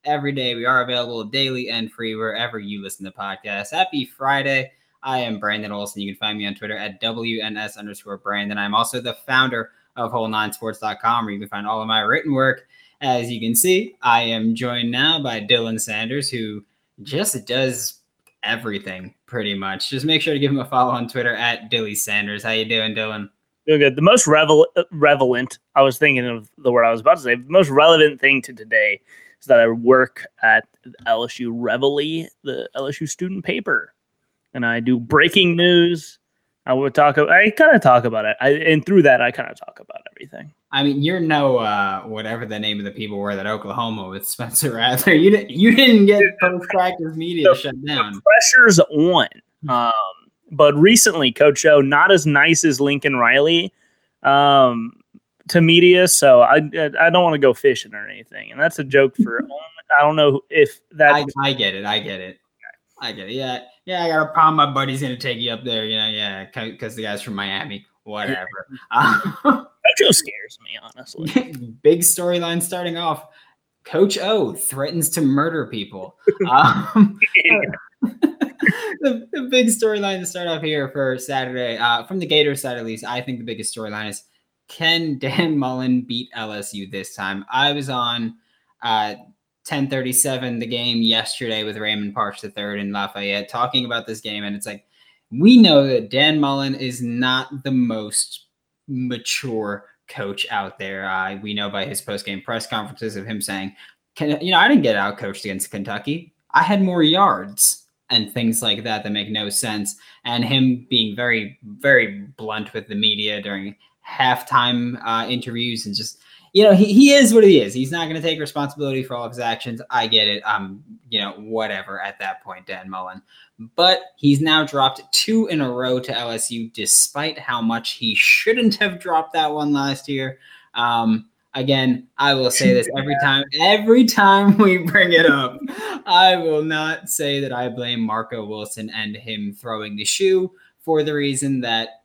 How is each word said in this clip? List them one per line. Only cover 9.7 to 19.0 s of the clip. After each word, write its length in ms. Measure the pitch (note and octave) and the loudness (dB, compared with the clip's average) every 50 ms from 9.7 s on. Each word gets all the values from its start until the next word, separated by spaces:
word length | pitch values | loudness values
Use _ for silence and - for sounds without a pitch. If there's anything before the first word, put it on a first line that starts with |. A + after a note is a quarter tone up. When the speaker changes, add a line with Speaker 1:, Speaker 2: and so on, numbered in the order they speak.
| _ _ _ _ _ | _ _ _ _ _
Speaker 1:
of 160 | B2+ A#2 A2+ | -8 -8 -4
Whole 180 | B2 A#2+ A2+ A2 | -4 -4 -4 -2
nine 240 | A2 G#2+ G#2+ G#2 | -4 -4 -4 -4
sports 280 | G2+ - A2+ A2+ G#2 - | -8 -8 -10 -10 -10 -8
dot 200 | A2 G#2+ G2+ - | -8 -8 -8 -4
com, 240 | - A2+ A#2+ A#2+ A2+ | -2 -2 -2 -2 -4
where 80 | G#2+ | -6
you 60 | G#2 G2+ | -8 -10
can 100 | G#2 G2 | -12 -12
find 200 | G#2 G2+ G2+ G#2 | -12 -10 -8 -6
all 120 | A2 A2 | -6 -6
of 60 | A2 | -4
my 140 | - A2 A2 | -2 0 0
written 320 | G#2+ G#2+ B2 - - D#3+ | 0 0 -2 -2 -2 -2
work. 340 | C#3 C3 C3 C3 C3 - _ _ _ _ _ _ _ _ | 0 0 0 0 0 -4 _ _ _ _ _ _ _ _
As 300 | C#3+ C3 B2+ B2 A#2 A#2 | -4 -2 -2 -2 -2 -6
you 80 | A#2+ A2 | -8 -6
can 160 | A2 A2+ A#2 | -4 -2 -2
see, 420 | - E3 F#3 F#3 F#3+ A3+ - - _ | 0 2 4 2 2 0 -4 -12 _
I 220 | - B2 A#2 A#2+ | 0 2 2 2
am 320 | A#2 A2+ A2+ A2 A2 A2+ A2+ | 2 0 -2 -2 -2 -2 -2
joined 360 | A2+ B2+ B2 A#2+ A#2+ A#2 A#2 | -2 -4 -4 -4 -4 -4 -4
now 320 | A#2+ B2+ C#3 D#3 E3 D#3+ | -2 -2 0 0 0 -2
by 160 | C#3 B2+ A#2 A2 | -4 -6 -6 -6
Dylan 400 | G2+ G#2 B2+ A#2 A2+ A2+ A2 A2 | 0 0 0 0 0 -4 -6 -6
Sanders, 520 | - - G#2+ G#2+ A2+ A2+ C3 D3 C#3 - | -6 -8 -8 -8 -6 -6 -6 -6 -6 -6
who 340 | C3 A#2+ A2 G#2+ G#2+ G#2 _ _ _ _ _ _ _ _ | -8 -8 -8 -8 -10 -12 _ _ _ _ _ _ _ _
just 420 | G2 - C3+ D#3 G#3 G3+ - B2+ - | -14 -8 -6 -4 -4 -4 -6 -8 -8
does 520 | - A#2+ C3 C3+ C3 B2 - - - - _ _ _ _ _ _ _ _ _ | -6 -4 -2 -2 -4 -4 -6 -10 -10 -12 _ _ _ _ _ _ _ _ _
everything 720 | - G#2+ A#2 A#2 A#2 A2+ G2+ G2 - G2 F#2 F#2 | -6 -6 -6 -4 -6 -8 -8 -8 -10 -12 -14 -14